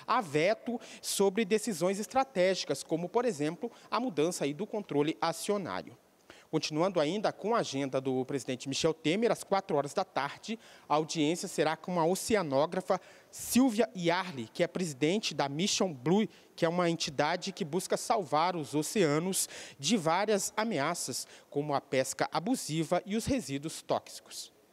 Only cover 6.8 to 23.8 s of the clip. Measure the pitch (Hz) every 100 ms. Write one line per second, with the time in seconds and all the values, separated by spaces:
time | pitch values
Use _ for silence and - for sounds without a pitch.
6.8 | 185 170 147 202 185 - 202 226 147 135
7.8 | 139 135 131 131 127 139 - 127 135 135
8.8 | 160 160 151 190 226 175 - 196 - 151
9.8 | 143 - 190 143 139 - - 226 - -
10.8 | - 147 160 165 147 175 190 - 151 160
11.8 | - 180 160 190 - 208 160 135 165 185
12.8 | - 185 - - - - - 233 262 214
13.8 | 226 185 170 175 185 143 110 - 170 -
14.8 | 180 127 147 208 - 151 139 143 202 -
15.8 | 196 135 139 196 208 - - - 165 175
16.8 | 170 165 - 135 147 180 196 - 165 170
17.8 | - 202 - 214 151 151 175 175 135 143
18.8 | 151 226 160 147 180 185 - - - -
19.8 | 143 220 156 170 208 202 - - 226 160
20.8 | 147 170 - 120 - - - 143 151 139
21.8 | - 131 127 - 151 156 180 262 - 156
22.8 | 156 175 - 220 226 262 135 139 151 -